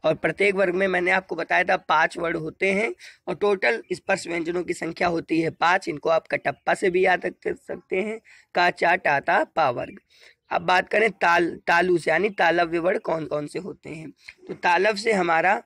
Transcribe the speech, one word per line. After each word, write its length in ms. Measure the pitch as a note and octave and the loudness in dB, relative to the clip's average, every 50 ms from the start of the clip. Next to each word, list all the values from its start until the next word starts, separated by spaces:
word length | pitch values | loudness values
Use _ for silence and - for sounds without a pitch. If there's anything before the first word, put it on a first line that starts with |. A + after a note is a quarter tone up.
| - | 0
और 100 | D#3+ D#3+ | 0 -2
प्रत्येक 380 | - - E3+ D#3+ - G3 G3+ G3 | 0 -2 -4 0 2 0 0 2
वर्ग 200 | F#3+ G3 F#3 E3+ | 2 0 0 2
में 120 | F#3 G3 G3 | 0 0 0
मैंने 220 | F#3 F3+ F3 F3+ | 0 0 0 2
आपको 260 | F#3 F#3+ F#3 _ F3+ | 0 0 0 _ -8
बताया 280 | D#3+ - - F3 F3 F3+ | -8 -4 0 0 0 2
था 120 | F#3 F#3+ F#3 | 2 0 -2
पांच 380 | - - E3+ D#3 D#3+ E3+ - - | 0 0 2 2 2 2 0 -4
वर्ड 180 | E3+ E3 E3+ | -4 -4 -4
होते 360 | E3 D#3 D#3 D3+ _ F#3 G3 G3 | -4 -6 -8 -6 _ -2 0 0
हैं 200 | G3 A3 A#3 F4+ _ - - - _ _ - | 0 -2 -4 -6 _ -16 -20 -20 _ _ -10
और 60 | - | -6
टोटल 460 | D3 - G#3 G#3 F#3+ - A#3 A#3 A3+ - _ F#3 | 0 0 0 2 2 2 0 0 0 -4 _ -10
स्पर्श 340 | F3+ _ - F#3+ F#3+ - | -10 _ -2 -2 -2 -2
व्यंजनों 380 | F3 E3 F3 E3 D#3+ F3 F3+ E3+ | -6 -6 -4 -4 -2 -4 -4 -4
की 100 | - F3 | -4 -6
संख्या 340 | - - D#3+ E3+ - F3+ F3 | -6 -6 -8 -4 -2 -2 0
होती 320 | E3+ E3 D3 _ D#3+ D#3+ | 0 -2 -4 _ -2 0
है 100 | E3 D#3 - | 0 -2 -2
पाँच। 360 | _ - E3 F3+ G3 - - | _ 2 2 2 2 0 -4
इनको 220 | D#3 C#3+ - D#3 | -8 -4 0 0
आप 180 | E3 D#3+ - _ | 0 0 0 _
कटप्पा 460 | - C#3+ _ C#3+ C#3 _ _ - F3 | -6 -4 _ -4 -6 _ _ -2 -2
से 160 | - - G3 | 0 0 0
भी 140 | E3+ F#3 F#3 | 2 2 2
याद 220 | F#3+ F3+ F3+ - | 2 2 0 -2
रख 300 | F3+ F#3 _ _ G#3+ F3+ - | -6 -8 _ _ -8 -8 -8
सकते 380 | _ _ - F#3 - _ - | _ _ -12 -12 -8 _ -4
हैं, 220 | F#3+ G#3 G#3+ A3 A3+ _ _ - - _ _ _ | -4 -4 -4 -8 -10 _ _ -20 -20 _ _ _
का, 160 | F3 F3 F3 | 0 0 0
चा, 240 | E3+ - G3 E3+ E3+ | 0 0 2 2 2
टा, 220 | F#3 - E3+ D3 C#3 | 2 2 0 0 0
ता, 220 | C3+ - E3+ G3+ D#4+ | 0 2 0 0 0
पा 220 | - _ - D#3 C3+ | 0 _ 0 0 0
वर्ग। 300 | B2 B2+ - - - - _ _ _ _ - - _ _ _ _ | 0 -2 -6 -10 -12 -20 _ _ _ _ -20 -20 _ _ _ _
अब 120 | - - E3+ | -6 -4 0
बात 260 | E3+ F#3 F3+ F#3 - | 2 2 2 2 0
करें 220 | - G#3 G#3+ A3+ G3 | 0 0 0 0 0
ताल, 420 | _ - F3 E3+ F3 F3 E3 - - | _ 2 2 4 4 2 0 -4 -6
तालु 400 | _ - F3 E3+ F3+ F#3 F3+ E3+ | _ 2 2 2 4 2 2 0
से, 120 | D3+ E3 | 2 0
यानी 200 | D#3+ E3 F#3+ A3 | 0 0 0 -2
तालव्य 480 | G3+ - F#3 E3+ E3 F3 F3 E3 E3 E3+ | 0 0 0 2 2 2 0 0 -2 -2
वर्ड 200 | D#3+ F3+ G#3 A#3 | 0 0 -2 -2
कौन 260 | _ - E3 D#3+ D#3 | _ -4 -4 -4 -4
कौन 200 | D3 D3+ D3+ D3 | -4 -6 -6 -6
से 120 | D3 - D3+ | -6 -10 -12
होते 320 | F3+ - C#3+ _ _ D3 | -12 -12 -16 _ _ -16
हैं, 200 | D3 D#3+ D#3+ D3 - _ _ - - _ - - | -14 -14 -14 -16 -18 _ _ -20 -20 _ -16 -16
तो 60 | F3 | -14
तालव 400 | - - F#3 F3 F3 F#3 G#3+ A3 | -2 0 2 2 4 4 2 0
से 160 | G3+ G#3 A#3 A3 | 0 0 0 2
हमारा 500 | G3 F3 E3+ E3 D#3+ E3 F3+ G#3 A#3+ - | 2 2 2 2 4 4 4 2 0 -2